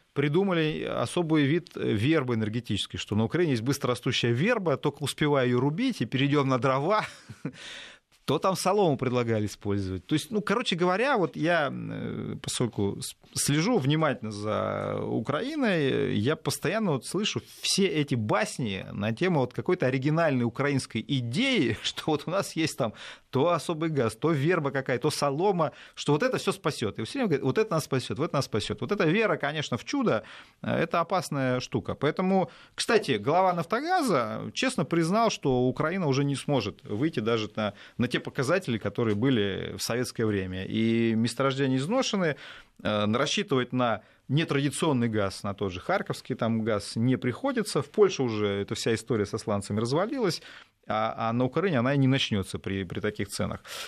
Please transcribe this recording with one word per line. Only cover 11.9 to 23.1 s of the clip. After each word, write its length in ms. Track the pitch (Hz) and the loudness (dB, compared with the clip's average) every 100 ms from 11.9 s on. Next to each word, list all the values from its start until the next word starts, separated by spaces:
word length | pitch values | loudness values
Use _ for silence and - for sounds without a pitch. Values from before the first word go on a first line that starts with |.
| 107 117 110 110 110 | -6 -6 -6 -6 -8
поскольку 560 | - - 120 - 101 104 | -8 -2 -2 0 -2 -2
с-, 140 | - - - | -10 -14 -10
слежу 420 | 135 - 143 185 240 | -4 0 0 2 2
внимательно 560 | 135 156 156 120 107 | 2 2 2 0 -6
за 680 | 104 107 101 101 101 101 101 | -6 -2 0 0 -2 -2 -4
Украиной, 1120 | 107 123 113 147 247 311 240 165 135 117 101 104 | -2 -2 -2 -2 -2 0 0 2 2 2 0 0
я 180 | 113 | 0
постоянно 580 | 160 - - 143 208 208 | 0 -2 -2 -2 0 0
вот 120 | 131 | 0
слышу 380 | - 175 208 117 - - | -2 -4 -2 -4 -8 -8
все 260 | - - 196 | -2 2 2
эти 280 | 156 143 | 2 0
басни 720 | 123 107 196 214 - 117 92 92 | 0 0 0 0 -4 -4 -4 -6
на 200 | 98 104 | -4 -2
тему 280 | 113 180 160 | 0 2 2
вот 120 | 123 | 0
какой-то 340 | - 117 180 127 | -2 -2 0 2
оригинальной 560 | 135 135 156 165 131 | 2 2 2 2 2
украинской 600 | 120 - 139 139 - 113 - | 0 0 0 0 -2 -6 -2
идеи, 720 | 139 117 135 269 247 117 104 | -2 -2 0 2 2 2 0
<laughs> 40 | |
что 200 | - - - | -4 -6 -2
вот 160 | 147 - | -2 0
у 40 | |
нас 260 | 190 - - | -4 -2 -2
есть 220 | 160 - | -2 -2
там 160 | 117 - - | -4 -4 -16